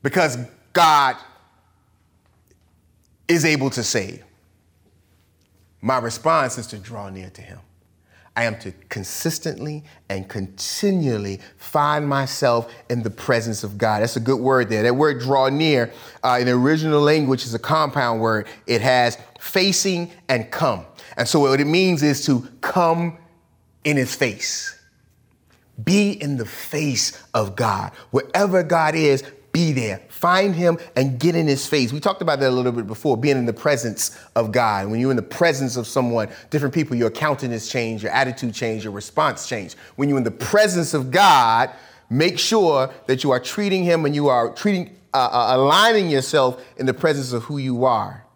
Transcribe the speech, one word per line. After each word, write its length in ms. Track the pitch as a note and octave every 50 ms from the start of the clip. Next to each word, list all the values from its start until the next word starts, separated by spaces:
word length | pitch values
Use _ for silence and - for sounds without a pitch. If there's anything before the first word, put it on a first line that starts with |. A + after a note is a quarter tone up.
Because 380 | - C#3 - F#3 E3+ D3+ B2 B2 B2 - - _ _ _ _
God 420 | - E3+ D#3+ D#3 D3 C#3 C3 B2 - - - _ _ _ _ _ _ _ _ _ _ _ _ _ _ _ _ _ _ _ _ _ _ _ _ _ _ _ _ _ _ _ _ _ _ _ _ _ _ _ -
is 180 | E3+ E3+ D3
able 240 | E3 D#3 C#3+ C3 C#3
to 140 | - B2+ A2
save. 400 | - - A#2 F#2+ F#2+ E2 - - _ _ _ _ _ _ _ _ _ _ _ _ _ _ _ _ _ _ _ _ _ _ _ _ _ _ _ _ _ _ _
My 200 | - A2 C3 B2+
response 580 | A#2 A#2 A2+ - - D#3 E3 D#3+ C#3 B2+ - -
is 80 | A2 -
to 120 | - G#2
draw 300 | F2+ A2 A#2 G#2+ G2+ G2
near 200 | F#2+ F#2+ F#2 F2+
to 120 | - - -
him. 160 | - F#2 F#2 - _ _ _ _ _ _ _ _ _ _ _ _ _ _
I 100 | A#2 A#2
am 120 | A#2 G#2+ -
to 120 | - G2 F2+ - - _
consistently 920 | - A2 F#2+ - - - - E3 D#3+ - - E3 - - B2+ D3+ D3+ D3+ D3+ - - - _ _
and 180 | G2 F#2+ F#2+ F#2+
continually 1120 | - G#2+ F#2+ F#2+ - - - - - - - G3+ G3 F#3 D#3+ C3+ A#2+ G#2+ G2+ G2 G2 G2 - - _ _
find 500 | - - - D#3 D3 D3 D3+ D3+ D3 C#3+
myself 680 | C#3 C3+ C#3 C3 - - - B2+ A#2+ A#2 A#2 - - - - _
in 140 | B2 A#2+ A2+
the 80 | A2+
presence 520 | G2 - - - B2+ A#2 A2 A#2 A2 G#2 -
of 140 | G2+ G2+ G2+
God. 240 | A#2 A2 G#2+ G#2
That's 140 | A2 A#2 -
a 40 | B2+
good 200 | A2+ B2 C3+ A#2
word 300 | B2 C3 C3+ B2+ A#2+ G2+
there. 120 | A2+ G#2+
That 140 | A2 A#2+ B2
word 240 | C3 D3+ D3+ C#3+ B2+
draw 300 | A#2+ C3 C#3 C3+ C3 C3
near, 420 | C#3 D3 D#3+ D#3+ D3 B2+ A#2 A#2 - - - - - - -
uh, 140 | B2+ B2 B2
in 80 | B2 B2
the 60 | B2
original 460 | B2 B2 C#3 D#3+ D#3 D#3 D#3+ D3+ D3
language 460 | D3 D3 D3+ D#3+ D3 C3 C3 B2+ -
is 80 | B2+ A2+
a 60 | A2
compound 600 | - - D#3 D#3+ D#3 C#3+ A#2+ D3 B2+ A#2+ A#2 A2+
word. 260 | A2 A2+ A2 G#2+ G2+ - - - _
It 160 | - A#2+ A2+
has 380 | G#2 C3 B2+ B2 B2 A#2+ A#2 - - - _ -
facing 720 | - - - F#3+ F#3 G3 F3+ - - G3 F#3 E3+ E3+ F3 - - _ -
and 200 | C3 A#2+ A2 -
come. 360 | - - E3 C#3 A2 F#2 E2 - - - - - -
And 120 | - A#2+ A#2
so 140 | - D#3+
what 180 | C#3+ C3+ C3+ C#3
it 80 | C#3+ D3
means 340 | D#3 F3+ F#3+ F#3 F3 D3+
is 240 | C#3+ D3+ C#3+ C3 -
to 220 | - C#3 A#2+ - - - -
come 560 | - - - F#3 F3 E3 E3 E3+ F3 E3+ D#3+ - - _ _ _ _ _ _ _ _ _ _ _ _
in 140 | D3+ D3 C#3
his 180 | B2+ B2+ -
face. 640 | - C#3+ A#2+ G2+ G#2 - - - - - - - - _ _ _ _ _ _ _ _ _ _ _ _ _ _ _ _ _ _ _ - A2
Be 280 | - F#3 G3+ G#3 G3+
in 260 | G#3 - D#3 C#3+ C#3+ B2
the 80 | A2+
face 760 | G#2+ - - - - - D3 D3+ C#3+ C3 - - - - - - _ _
of 200 | A2 G#2+ G2 G2
God. 360 | - B2 A2 G2 G2 G2+ F#2+ - - - _
Wherever 540 | - - - - - F#3 G3+ G3 F3+ F#3 F3
God 320 | D#3 F3 E3 D#3+ D#3 D#3
is, 280 | E3 D#3 D3 C#3 C3 C3+ - - - _ _
be 200 | _ D#3+ E3+ D#3+
there. 300 | D3 B2+ A#2 G#2+ F#2+ G2 - -
Find 460 | - - - F3 F3+ F#3 G3 G3+ F3+
him 240 | D#3+ F3 E3+ E3 E3 - - -
and 240 | B2+ C3 C#3 C3 A#2+
get 160 | D3+ F3 E3
in 100 | E3+ E3
his 220 | D3+ C#3 C3+ - -
face. 260 | - D3+ B2+ A2+ C3+
We 60 | D3+
talked 240 | - G#3 F#3+ - F#3
about 160 | E3 D3+ C3+
that 100 | C#3 C3
a 20 |
little 200 | B2+ B2+ B2 B2
bit 160 | A#2+ A#2+ A2 G2
before, 280 | A2 - - D3+ B2+
being 220 | A2 B2 D3 C#3 C3
in 80 | B2
the 80 | A#2 A2
presence 640 | - - D#3 D3 B2 - A#2 G#2 - - - - - - - _
of 160 | A2+ A#2 A2
God. 360 | G2+ B2 A#2 A2 G#2 G2 G2 G2+
When 120 | A2 A2+
you're 120 | B2 C3+
in 60 | C3 A#2+
the 40 |
presence 560 | G#2 - - - F3 E3+ D3+ C3+ C#3 B2+ A#2+ B2+
of 80 | A2+
someone, 440 | - - C#3 B2+ A#2+ A#2 A#2 G#2+ G2+ - - - _
different 240 | - D3+ C#3+ C3+ B2+
people, 220 | E3 D3+ - C3 A#2
your 140 | A#2+ A2+
countenance 580 | A2+ - D#3 D3+ C#3+ C3 - B2 A#2+ A2 G#2+ -
change, 320 | - C3 A#2 A2+ A2+ A2
your 100 | G#2+ G2+
attitude 420 | D#2 B2+ C3+ B2+ B2 - - A#2+ G#2
change, 300 | - B2 A2+ A2 A2 G2
your 100 | G#2+ G2
response 540 | G2+ G2+ - - - D#3 D3 B2+ - - -
change. 280 | C3 A2 F#2+ D#2 - - - - _
When 140 | - C#3 C#3+
you're 80 | C#3+ C3+
in 60 | B2
the 80 | A2+
presence 640 | G#2 - - - - G3+ G#3+ G#3 F3+ F3+ E3 C#3 -
of 160 | D3+ C3 C3
God, 580 | B2+ F3 G3+ F#3+ D#3 C3+ B2 A2+ A2+ A#2 B2 C3 - - - - - - _ _
make 300 | A#2 C3 D#3 E3+ F3 F3
sure 520 | - - A3 A3 G3 E3+ D3 C3+ C3 C3+ - - -
that 180 | - C3 C3 -
you 60 | D3
are 100 | B2+ B2+
treating 440 | B2+ - - - G#3 G3+ F#3+ F#3+ F3+
him 220 | F3 E3+ E3 D#3
and 100 | C#3+ D3
you 120 | D3 D3 C#3+
are 240 | B2+ B2 A#2 A2+ -
treating, 420 | - - G#3 G3+ F3+ F3 - - - _ _ -
uh, 160 | C3 B2+ A#2+
uh, 240 | - A#2+ A#2+ G#2+ B2+
aligning 540 | C3 C3+ C#3 D3+ F#3 G#3 A#3 A3+ G#3+ G3 E3+
yourself 540 | D3+ C3+ C3 - - D3+ C3+ B2+ B2+ - - - _ -
in 100 | C3 C3
the 60 | B2
presence 380 | - - D#3+ D3+ C#3 C3+ B2
of 120 | B2 A#2+ A2
who 160 | - D3+ C#3+
you 260 | C3+ C3 B2 A#2+ B2
are. 400 | C3 A#2+ G#2+ G#2 G2+ C3 - - _ _